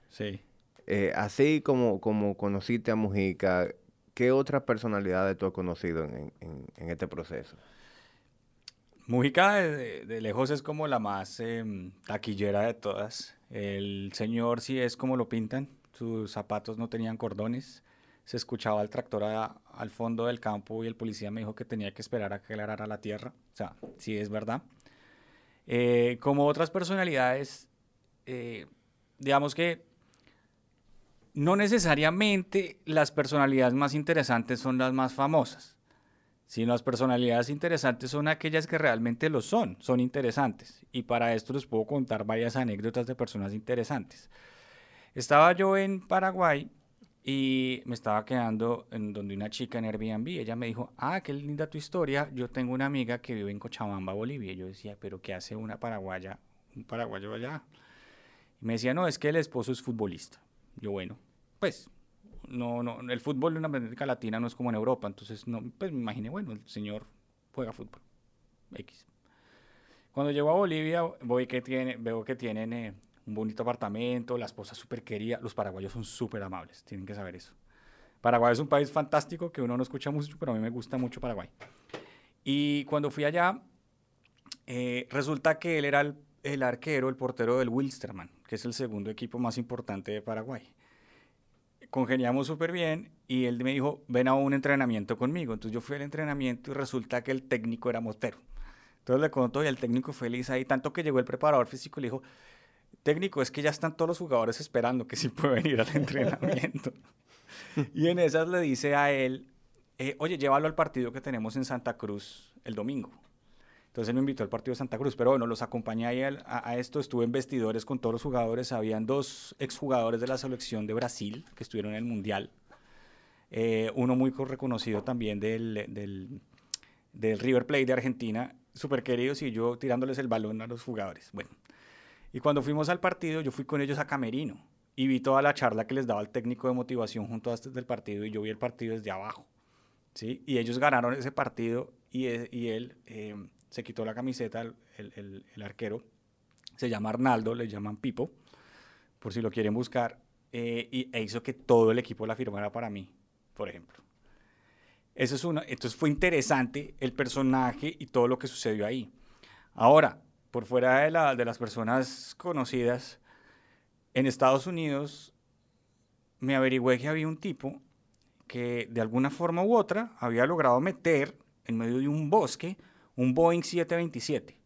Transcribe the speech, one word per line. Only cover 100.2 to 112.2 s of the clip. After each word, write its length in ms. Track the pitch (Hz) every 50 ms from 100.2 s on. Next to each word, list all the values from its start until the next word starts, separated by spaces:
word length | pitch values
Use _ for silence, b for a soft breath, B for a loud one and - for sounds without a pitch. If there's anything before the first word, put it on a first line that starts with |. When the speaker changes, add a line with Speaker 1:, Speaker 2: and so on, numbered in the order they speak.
| 127 117 120 123 127 131
Speaker 1:
ahí, 160 | 131 131 131
tanto 260 | - 135 131 - 151
que 120 | - 175 160
llegó 160 | 151 135 127
el 60 | 123
preparador 420 | - - 123 - 151 147 131 120
físico 320 | - - 127 - 143 - 156
y 40 | 135
le 40 |
dijo, 160 | 117 123 131 - b b b b b b b b b b b b b b - -
"Técnico, 380 | 143 151 165 185 196 - 147
es 100 | 127 -
que 100 | - 147
ya 80 | 143 151
están 260 | 147 - - 156 147
todos 140 | - 165 165
los 80 | 170
jugadores 420 | 170 180 156 131 117 113 117 113 -
esperando 480 | 151 - - 120 117 120 127 127 110
que 80 | - -
sí 140 | - - 117
puede 260 | - - - 143 127 110
venir 180 | - 156 135 113
al 80 | 110
<laughs> 80 | - 151
entrenamiento". 960 | 151 - - 135 139 127 - - - - - 196 127 - 160 - 147 - 127 - - - - _ _ _ B B B B B B B B B B 156 139 - -
Y 140 | - 151
en 120 | 170 175 175
esas 280 | 170 151 139 160 165
le 120 | 170 180 175
dice 340 | 170 143 131 123 147 143 143
a 160 | 143 147 143
él, 360 | 143 135 131 127 131 131 - - _ _ _ _ _ _ _ _ _ -
eh, 160 | 131 135 135 135
"Oye, 180 | 151 165 185
llévalo 280 | 143 139 139 135 143 156
al 80 | 156 156
partido 360 | - 160 - - 135 123 120
que 100 | 123 135
tenemos 340 | - 147 127 113 110 110 113
en 100 | 135 131
Santa 320 | - 135 120 - - 117
Cruz 560 | - - 104 101 101